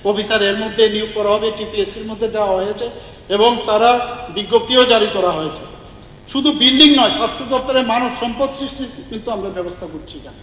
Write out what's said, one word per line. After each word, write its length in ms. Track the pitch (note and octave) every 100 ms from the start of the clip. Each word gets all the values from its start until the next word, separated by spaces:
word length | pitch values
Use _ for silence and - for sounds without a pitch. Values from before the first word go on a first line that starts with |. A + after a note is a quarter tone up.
অফিসার 380 | G3 G#3 G3+ A3
এর 140 | G3+ G3+
মধ্যে 320 | A3 A3 A3
নিয়োগ 200 | G#3 G#3+
করা 160 | G#3+ G#3
হবে, 200 | G#3 A3
টিপিএসসির 540 | G#3+ G#3+ G#3+ F#3+ A3+
মধ্যে 240 | A3 G#3+ A3+
দেওয়া 200 | G#3+ G3+
হয়েছে 420 | F#3 G3+ G#3+ A#3 - - - -
এবং 300 | G3+ A#3 A#3 -
তারা 240 | G#3 A#3+ B3 A#3+ - -
বিজ্ঞপ্তিও 500 | G3+ G3+ A3+ - B3+
জারি 220 | B3 A3+ G#3
করা 180 | G3+ F3+
হয়েছে। 320 | D#3 D#3 - - - - - - - -
শুধু 200 | C#4 D4
বিল্ডিং 380 | - C4 C4 D4+
নয়, 200 | C#4 G#3+
স্বাস্থ্য 340 | - A3+ - B3
দপ্তরে 320 | C4 - C4
মানব 280 | A#3 A#3 B3+ -
সম্পদ 300 | A#3+ G#3+ C4+
সৃষ্টির 340 | - C4+ - B3 - -
কিন্তু 200 | A3 A#3+
আমরা 200 | G3+ F#3+
ব্যবস্থা 360 | F3+ F3 - E3
করছি 260 | D#3 - D3+
এখানে। 200 | - -